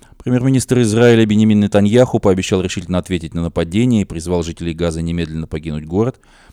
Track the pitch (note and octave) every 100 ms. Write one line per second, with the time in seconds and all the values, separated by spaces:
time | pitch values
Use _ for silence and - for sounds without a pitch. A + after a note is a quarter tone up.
0 | - - - B2 C3 C3 - B2 A#2 A2
1 | A#2+ A#2 A2 G#2+ A2 G#2+ G2+ G#2 G2+ A#2
2 | B2 A2+ G#2 F#2 F2+ G2 F2+ - E2+ F2+
3 | F2 F#2 E2 E2 E2 E2+ E2+ F#2 B2+ A2+
4 | F#2+ E2 E2 F2 E2 D#2+ E2+ E2 E2+ D#2+
5 | E2 E2+ E2 D#2 D#2+ D#2+ D#2+ D2+ D2+ F2+
6 | A#2 - _ _ -